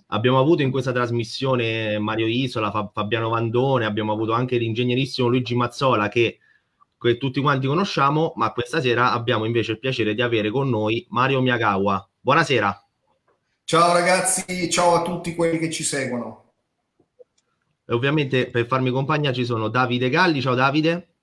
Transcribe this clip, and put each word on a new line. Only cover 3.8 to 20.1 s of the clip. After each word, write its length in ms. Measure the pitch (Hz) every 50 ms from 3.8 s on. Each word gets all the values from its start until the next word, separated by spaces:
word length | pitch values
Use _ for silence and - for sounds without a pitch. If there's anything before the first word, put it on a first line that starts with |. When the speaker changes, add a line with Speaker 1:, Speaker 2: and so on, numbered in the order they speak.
| 110
Speaker 1:
abbiamo 260 | 107 104 107 107 107
avuto 220 | 107 107 110 107 113
anche 240 | 120 127 123 127
l'ingegnerissimo 720 | 120 117 113 110 117 123 123 123 131 139 135 - - 123 120
Luigi 260 | 123 131 120 113 120
Mazzola 540 | 120 120 120 - - 143 131 120 107 104 104
che, 300 | - 120 113 104 - _ _ _ _ _ _ _ _ _ _ _ _ -
che 180 | - 120 113
tutti 220 | 120 135 135 131 143
quanti 280 | 135 147 139 131 135
conosciamo, 680 | 135 143 175 202 196 - 160 139 139 147 156 165 160 -
ma 160 | - 113 107
questa 300 | - - 120 - - 160
sera 320 | 131 123 117 120 123 117 104
abbiamo 320 | 120 117 120 120 107 110
invece 260 | 113 117 117 107 -
il 80 | 110 -
piacere 340 | - 131 131 120 107 107 107
di 80 | 113
avere 300 | 123 120 117 110 101 104
con 160 | 110 135 139
noi 380 | 135 117 107 107 107 117 117 -
Mario 320 | - 101 120 127 131 135 131
Miyagawa. 680 | 131 127 123 117 117 107 98 95 98 101 98 95 - _ _ _ -
Buonasera. 640 | 135 139 165 156 - 135 113 104 101 95 - _ _ _ _ _ _ _ _ _ _ _ _ _ _ _ _ _
Speaker 2:
Ciao 260 | - 160 165 170 175
ragazzi, 800 | 175 175 175 185 185 185 185 - - 185 - - 180 180 170 160
ciao 260 | - 180 175 175 170
a 60 | 170
tutti 340 | 175 180 180 170 - 170 165
quelli 220 | 175 170 165 165
che 120 | 160 160 160
ci 140 | 156 - 151
seguono. 680 | - 147 139 131 120 123 120 113 110 110 - _ _ _ _ _ _ _ _ _ _ _ _ _ _ _ _ - _ _ _ _ _ _ _ _ _ _ _ _
Speaker 1:
E 80 | - 117
ovviamente 560 | 120 127 143 147 156 143 123 135 127 120 -
per 160 | - 120 117
farmi 260 | 117 131 127 127 127
compagnia 420 | 123 135 139 131 156 147 147 139 123
ci 100 | 127 123
sono 240 | 117 120 110 110
Davide 420 | 104 117 127 127 117 123 123 127
Galli. 300 | 127